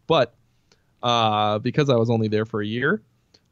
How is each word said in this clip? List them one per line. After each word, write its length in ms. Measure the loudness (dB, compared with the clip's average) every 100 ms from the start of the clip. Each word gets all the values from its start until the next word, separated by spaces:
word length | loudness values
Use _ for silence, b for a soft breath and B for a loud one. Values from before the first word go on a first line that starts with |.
| -2
But, 280 | 0 0 _ _ _ _ _ _ _
uh, 560 | -2 0 2 0 0 -2
because 320 | -2 0 2
I 60 | 2
was 140 | 2
only 180 | 0 0
there 160 | -2 -2
for 140 | -4
a 40 | -6
year, 360 | -4 -2 -2 _ _ b b b